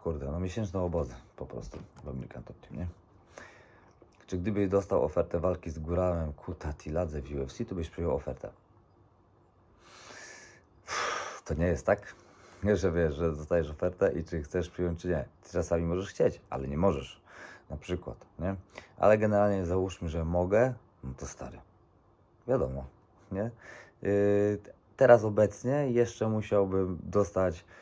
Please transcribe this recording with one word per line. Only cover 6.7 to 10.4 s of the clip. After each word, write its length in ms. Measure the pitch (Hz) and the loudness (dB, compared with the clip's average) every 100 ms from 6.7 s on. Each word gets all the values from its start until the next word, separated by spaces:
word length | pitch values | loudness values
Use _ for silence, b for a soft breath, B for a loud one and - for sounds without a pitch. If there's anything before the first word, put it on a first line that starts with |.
| 76 - 78 87 76 | -8 -6 -4 -2 -6
w 140 | 69 71 | -6 -6
U 60 | |
F 120 | 67 | -6
C, 120 | - 117 | -6 -6
to 100 | 92 | -6
byś 140 | 82 | -6
przyjął 260 | - 85 71 | -4 -2 -2
ofertę? 340 | 71 - - - _ - _ _ _ _ _ _ _ _ _ _ B B B B B B | -4 -10 -12 -16 _ -20 _ _ _ _ _ _ _ _ _ _ B B B B B B